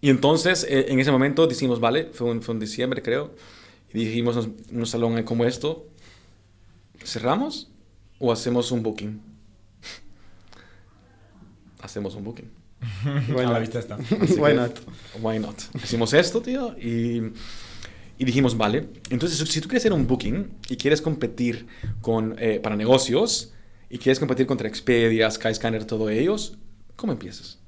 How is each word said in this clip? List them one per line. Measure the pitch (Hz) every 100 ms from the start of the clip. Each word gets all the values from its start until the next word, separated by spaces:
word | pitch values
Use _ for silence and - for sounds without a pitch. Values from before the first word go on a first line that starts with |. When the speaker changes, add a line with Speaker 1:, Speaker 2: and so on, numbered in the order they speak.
Speaker 1:
Y | 147
entonces, | 131 135 160 165 - -
eh, | 135 131
en | 131
ese | 135
momento | 135 135 139 165
decimos, | 127 131 117
vale, | 113 135 156
fue | - 120
un, | 117
fue | 113
un | 113
diciembre, | 107 - 127 123
creo, | - 123 147 - - - - - _
y | 110 113
dijimos, | 113 117 120
"Nos-, | 113 107 -
un | 117 117
salón | 117 117 117
como | 113 117 120
esto, | 120 147 160 - - - - - - _ _ - - - -
¿cerramos | - 117 117 170 294 - - - - - - -
o | 127
hacemos | 113 123 123 117
un | 123
booking?". | 110 107 104 107 - - - - - _
<laughs> | - - - - - - - - - - - - - - - - - - - -
Hacemos | 101 - 98 98
un |
booking. | 104 120 - - - -
Speaker 2:
<laughs> | 120 95 123 139 120
Speaker 3:
Why | 127
Speaker 2:
A |
la | 123
Speaker 3:
not? | 117
Speaker 2:
vista | 110 120
está. | 107 104
Speaker 3:
<laughs> | 123 214
Speaker 1:
Así | 196 180
Speaker 3:
Why | 147
Speaker 1:
que, | 120
Speaker 3:
not? | 120 - - - - 113
Speaker 1:
why | 110 110
not? | 104 - - -
Hicimos | - 117 113
esto, | 147 175 226
tío, | 233 254 240 -
y, | 117 117 117 117 110 - - - - - - - - -
y | 131
dijimos, | 123 131 113
"Vale". | 107 123 156 - -
Entonces, | 123 170 156
si, | 156
si | 156
tú | 170
quieres | 254
hacer | 233
un | 180 123
booking | 127 104 143 196 - -
y | 123
quieres | 139 151
competir | 160 151 113 - 120 113 - - - 107
con, | - 113 110 110
eh, | 113 104
para | 107 104
negocios, | 110 131 131 127 226 - - - - - -
y | 123
quieres | 131 131
competir | 143 127 127
contra | 131 107
Expedia, | - - 120 113 113 110
Skyscanner, | 107 113 107 117 110 107
todos | 110 110
ellos, | 107 160 208 - - - - - -
¿cómo | 226
empiezas? | 139 95 98 - -